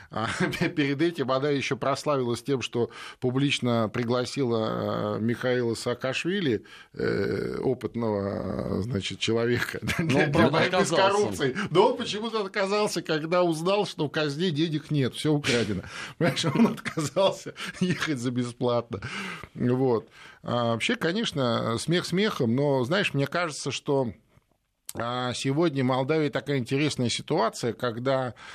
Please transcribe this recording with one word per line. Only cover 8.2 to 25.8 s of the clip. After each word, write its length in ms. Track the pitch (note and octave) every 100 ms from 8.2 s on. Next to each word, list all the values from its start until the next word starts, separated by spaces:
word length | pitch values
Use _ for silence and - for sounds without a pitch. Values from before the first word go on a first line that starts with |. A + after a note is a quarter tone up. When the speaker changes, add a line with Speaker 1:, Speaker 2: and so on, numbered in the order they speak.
| G2 G2 F#2+ - - F#2+
Speaker 1:
э, 20 |
значит, 360 | A2 G2+ - F#2+
человека 600 | - A2+ A#2 A#2 - - G#2+
<laughs> 80 | -
Speaker 2:
Но 60 | D#3+
Speaker 1:
для 160 | C3+ D3
Speaker 2:
он, 40 |
правда, 200 | E3+ D#3
Speaker 1:
борьбы 260 | D#3+ F3+ F#3 D3+
с 60 |
Speaker 2:
отказался. 200 | E3 G3 G3+
Speaker 1:
коррупцией. 380 | G#3 F#3+ C#3 F#3+ F#3
Но 180 | E3 B3
он 60 | C4
почему-то 480 | G#3 G#3 A3+ A3 G3
отказался, 560 | G#3+ G3 G#3 G#3 F3
когда 420 | - D#3 D#3+ F3+
узнал, 420 | F3 D#3 F3 G#3 F#3+
что 200 | - D3
в 20 |
казне 420 | D#3+ D3+ C#3+ F#3
денег 380 | C#3+ E3+ D3+ -
нет, 260 | D3 A#2+ -
всё 180 | D3+
украдено. 480 | D3 C#3+ A#2+ G#2 F#2 - -
<laughs> 180 | - -
Понимаешь, 280 | E3 - D#3+
он 220 | D3+ A3+
отказался 840 | - - - C#3+ F#3 F#3+ - - - - -
ехать 380 | F3+ - D#3 C3
за 120 | B2+
бесплатно. 680 | B2 A#2+ - B2 A#2+ - G#2 - - F#3+ E3+ -
Вот. 540 | - B2 B2+ C3+ A2 - - - -
А 280 | - A#2+ A#2
вообще, 240 | A2+ - B3
конечно, 840 | E3 G3+ A#3 C#3+ B2 A#2 A#2 A2+
смех 280 | - F3 -
смехом, 500 | F3 G#3+ - A#2+ B2
но, 300 | D3 C3+ B2
знаешь, 280 | G3 E3+
мне 140 | C#3 C3+
кажется, 420 | F3 E3+ - C#3+
что, 420 | - - C#3 A#2+ - _ _ _ _ _ _ -
а, 400 | - A#2 B2 B2
сегодня 500 | A#2 C3+ C#3+ F3 C3+